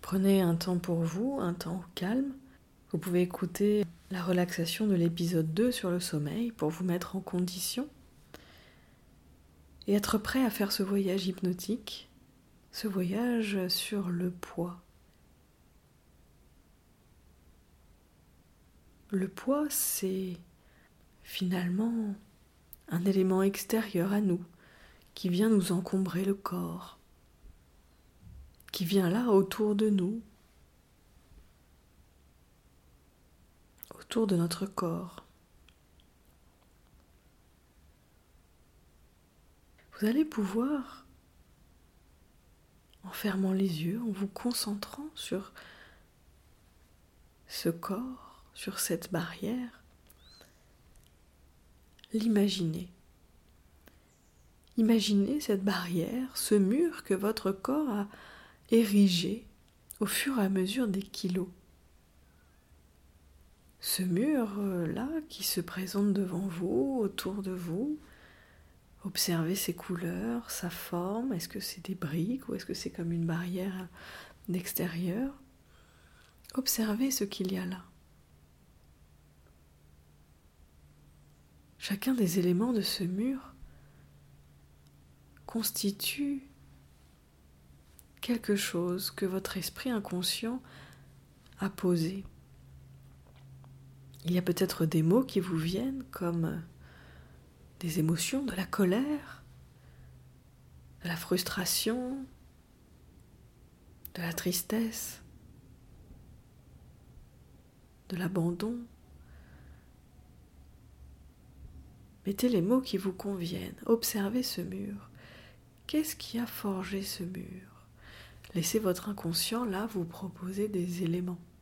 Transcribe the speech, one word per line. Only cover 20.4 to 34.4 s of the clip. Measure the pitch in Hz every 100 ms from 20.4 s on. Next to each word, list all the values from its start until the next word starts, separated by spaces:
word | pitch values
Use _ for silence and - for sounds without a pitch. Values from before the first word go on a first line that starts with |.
| - - - - - - - -
finalement | - - 185 185 175 185 226 233 208 202 - - - _ - - -
un | 170
élément | 185 190 185 185
extérieur | 190 196 - 220 214 180 180
à | 202
nous | 208 175 - - - - - - -
qui | - 185
vient | 175 220
nous | 214 175
encombrer | 180 175 190 185 170
le | 190
corps, | 196 - 175 175 170 - - - - - - - - - - - _ - _ - - - - -
qui | -
vient | 170 196 180
là | 202 247
autour | 196 196 - 214
de | 208 214
nous, | 202 175 226 - - - - - _ _ _ _ - - - - - - - _ - - _ - - _ _ _ - _ - - _ _ _ - _ _ _ - -
autour | - 233 220
de |
notre | 180